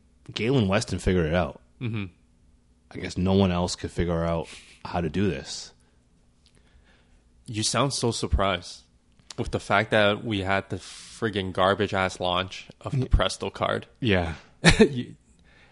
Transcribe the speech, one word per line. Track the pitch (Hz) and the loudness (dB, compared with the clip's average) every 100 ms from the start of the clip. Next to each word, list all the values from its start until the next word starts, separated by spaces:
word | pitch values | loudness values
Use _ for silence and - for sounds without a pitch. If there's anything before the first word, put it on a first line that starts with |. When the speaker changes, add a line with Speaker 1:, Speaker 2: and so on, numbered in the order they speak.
| _ _ - | _ _ -12
Speaker 1:
Galen | - 110 139 98 | -6 0 2 2
Weston | 101 - 90 | 2 -2 -2
figured | - 92 78 | 0 2 2
it | |
out. | 87 73 - _ - | 0 -2 -6 _ -10
Speaker 2:
Mm-hmm. | 120 110 95 _ _ _ _ _ _ _ - | -8 -6 -8 _ _ _ _ _ _ _ -18
Speaker 1:
I | - | -12
guess | 90 90 | -8 -2
no | 92 | 2
one | 95 95 | 4 4
else | 87 90 - | 2 -2 -4
could | - | -6
figure | - 87 82 | -2 -2 0
out | 82 85 - - - - | -2 -2 -6 -14 -20 -16
how | - 87 | -6 -4
to | 82 | -2
do | 90 101 | -2 -2
this. | 69 - - - - _ _ _ _ _ _ _ _ _ _ _ _ _ _ _ _ - | -2 -8 -14 -14 -20 _ _ _ _ _ _ _ _ _ _ _ _ _ _ _ _ -10
Speaker 2:
You | 107 | -4
sound | 107 117 139 | -2 0 0
so | - 120 | 0 -2
surprised | 110 107 - 98 90 - - - _ _ _ - - | -2 0 2 2 0 -4 -18 -20 _ _ _ -14 -8
with | 113 | -4
the | 104 | -4
fact | - 101 110 | 2 2 4
that | 110 104 104 | 4 4 2
we | 120 101 | -2 -2
had | 92 98 - | 0 -2 -2
the | 92 | -10
friggin' | - - - - 113 101 95 | -12 -18 -16 -6 -4 -2 -4
garbage-ass | 90 92 98 98 98 92 - | 2 4 4 2 0 0 0
launch | 90 90 92 - - - | -2 0 -2 -8 -18 -14
of | 104 | -6
the | 131 | -4
Speaker 1:
Yeah. | 98 | 2
Speaker 2:
Presto | - 95 - 98 | 2 2 -2 -6
card. | - 98 104 - - | -2 -2 -2 -6 -4
Speaker 1:
Yeah. | 113 95 82 76 - - | 2 2 0 -6 -14 2
Speaker 2:
<laughs> | 165 - | 6 8
You, | 202 127 113 - _ _ _ _ _ | 6 2 -8 -12 _ _ _ _ _